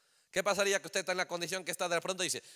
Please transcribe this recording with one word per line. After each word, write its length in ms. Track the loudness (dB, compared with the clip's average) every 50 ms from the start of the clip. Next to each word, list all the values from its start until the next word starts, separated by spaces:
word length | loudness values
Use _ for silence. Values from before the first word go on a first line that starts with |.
| _ _ _ _ _ _
¿Qué 140 | -2 0 2
pasaría 340 | 2 2 4 4 4 2 2
que 100 | 0 -2
usted 120 | -2 -2
está 120 | 0 0 0
en 60 | 0
la 80 | 0
condición 380 | -2 -2 -4 -4 -4 -4 -4 -4
que 60 | -4
está 180 | -4 -2 0 2
de 100 | 2 2 2
pronto 200 | 0 -2 0 0
y 40 |
dice, 160 | 0 -2 -2 -6 -10 -18